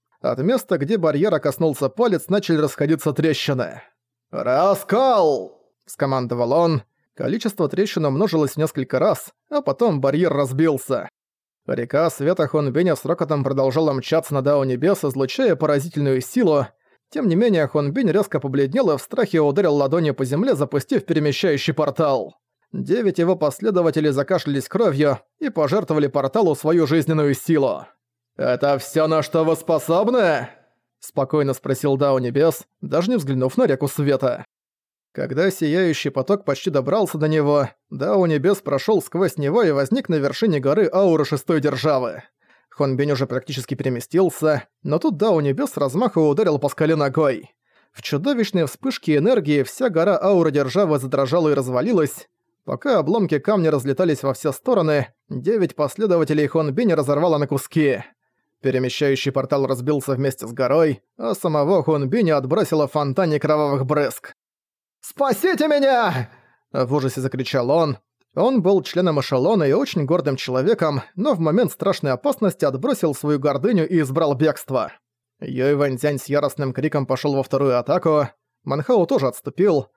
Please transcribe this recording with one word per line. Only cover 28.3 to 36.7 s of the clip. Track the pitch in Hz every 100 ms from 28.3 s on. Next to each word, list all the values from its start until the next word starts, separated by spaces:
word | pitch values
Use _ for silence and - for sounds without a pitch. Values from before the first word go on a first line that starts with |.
| -
«Это | 127 123 143 139
всё, | - 160 156
на | 160
что | 147 165
вы | 160 160
способны?» | - 156 - 170 220 247 180 143 131 - _ _ _ _
спокойно | - - 131 151 139
спросил | 127 135 131 143 139
Дао | 143 135
Небес, | 127 139 160 - - _
даже | 143 151 190
не | 240
взглянув | 139 131 127 -
на | -
реку | 135 139
света. | - 143 135 131 - - _ _ _ _ _ _ -
Когда | - 127 190
сияющий | - 147 170 180 151 143
поток | 135 127 202 175
почти | 135
добрался | 190